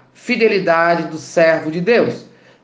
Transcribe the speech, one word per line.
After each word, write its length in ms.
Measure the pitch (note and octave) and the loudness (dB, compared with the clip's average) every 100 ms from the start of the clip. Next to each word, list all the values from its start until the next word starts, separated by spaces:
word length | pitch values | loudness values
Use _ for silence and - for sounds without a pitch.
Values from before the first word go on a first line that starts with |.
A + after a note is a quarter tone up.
| _ | _
fidelidade 920 | _ - A#3+ A3 G3 E3 E3 E3+ E3+ | _ -6 0 2 2 0 2 2 0
do 120 | D#3 D#3 | -4 -12
servo 540 | - F3 D#3+ D#3+ D#3 | -4 2 2 2 -2
de 100 | E3+ | -4
Deus. 460 | F3+ A#3 - - - _ _ _ | 0 2 0 -4 -16 _ _ _